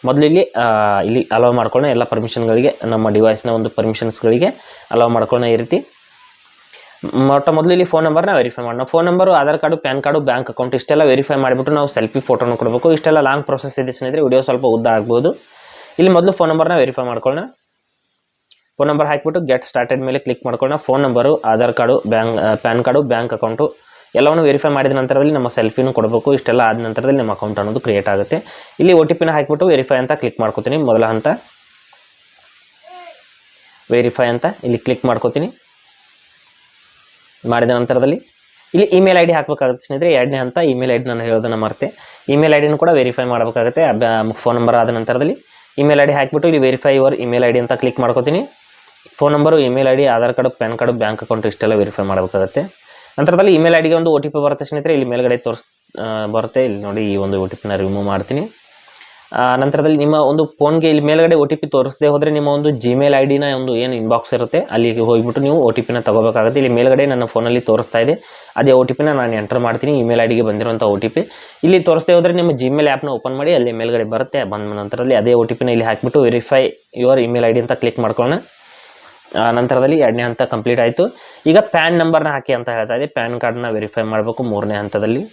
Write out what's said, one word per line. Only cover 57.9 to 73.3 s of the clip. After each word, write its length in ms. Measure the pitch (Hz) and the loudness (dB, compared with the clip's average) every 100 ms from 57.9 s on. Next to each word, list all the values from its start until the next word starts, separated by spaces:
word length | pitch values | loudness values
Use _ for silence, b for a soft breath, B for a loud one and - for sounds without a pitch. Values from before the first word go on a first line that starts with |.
| 101 101 | -4 -2
ಮಾಡ್ತೀನಿ. 320 | 98 - 135 220 - B B B B B B B 117 | -4 -4 -6 -6 -12 B B B B B B B -2
ಆ, 40 | 123 127 | 0 0
ನಂತರದಲ್ಲಿ 360 | 139 151 151 151 | 0 0 0 2
ನಿಮ್ಮ 140 | 147 151 139 | 2 2 2
ಒಂದು 120 | 151 151 _ | 0 -2 _
ಫೋನ್ಗೆ 300 | 147 160 160 | 0 2 2
ಇಲ್ಲಿ 120 | 151 147 | 2 2
ಮೇಲ್ಗಡೆ 260 | 156 165 165 | 2 4 4
ಒ 20 | 143 | 2
ಟಿ 60 | 156 | -2
ಪಿ 60 | 147 | -2
ತೋರಿಸದೇ 340 | 139 135 - 147 | -2 -2 0 0
ಹೋದರೆ 160 | 143 151 151 | 2 0 0
ನಿಮ್ಮ 120 | 147 143 | 0 0
ಒಂದು 140 | 151 131 | 0 0
Gmail 320 | 120 123 143 139 | 0 2 2 2
ಐ 20 | 139 | 2
ಡಿನ 140 | 139 143 131 | 0 0 -4
ಒಂದು 120 | 131 117 | -4 -2
ಏನು 120 | 127 123 | -2 -4
ಇನ್‌ಬಾಕ್ಸ್ 320 | 110 117 - 120 | 0 -2 0 -4
ಇರುತ್ತೆ 220 | 117 165 254 113 | -2 -2 -2 0
ಅಲ್ಲಿಗೆ 280 | 117 113 113 | 0 0 2
ಹೋಗ್ಬಿಟ್ಟು 320 | 117 120 131 139 | 2 0 -2 0
ನೀವು 120 | 160 120 | 2 2
ಒ 20 | 117 | 0
ಟಿ 80 | 113 | -4
ಪಿನ 140 | 120 113 | -4 0
ತಗೋಬೇಕಾಗುತ್ತೆ. 500 | 110 113 113 110 135 | 2 2 2 0 2
ಇಲ್ಲಿ 100 | 131 120 | 0 2
ಮೇಲ್ಗಡೆ 280 | 127 131 143 | 4 4 2
ನನ್ನ 140 | 123 117 | 0 -2
ಫೋನಲ್ಲಿ 280 | 117 117 123 120 | -2 0 -2 0
ತೋರಿಸ್ತಾ 300 | 110 117 117 117 | -2 0 -2 0
ಇದೆ, 100 | 180 B B B - | -2 B B B 0
ಅದೇ 120 | 135 127 | 4 4
ಒ 20 | 127 | 2
ಟಿ 80 | 127 | 0
ಪಿನ 160 | 151 143 | 0 0
ನಾನು 140 | 120 110 | -2 -4
ಎಂಟರ್ 180 | 104 127 117 | -4 -2 -2
ಮಾಡ್ತೀನಿ, 280 | 117 139 143 | -2 -2 0
ಇಮೇಲ್ 200 | 117 117 | 2 2
ಐ 20 | 113 | 2
ಡಿಗೆ 120 | 117 110 | 2 0
ಬಂದಿರುವಂಥ 340 | 104 117 113 110 | -2 -4 0 0
ಒ 40 | 101 | 0
ಟಿ 60 | 110 | -2
ಪಿ. 80 | - - B B B 165 | -4 -6 B B B 2
ಇಲ್ಲಿ 120 | 185 185 | 4 4
ತೋರಿಸದೇ 280 | 165 165 175 | 0 4 2
ಹೋದರೆ 160 | 175 175 | 4 0
ನಿಮ್ಮ 120 | 170 135 | 0 0
Gmail 260 | 127 143 151 | -2 0 0
ಆ್ಯಪ್ನ 200 | 135 147 123 | 0 -4 -6
ಓಪನ್ 200 | 127 | -6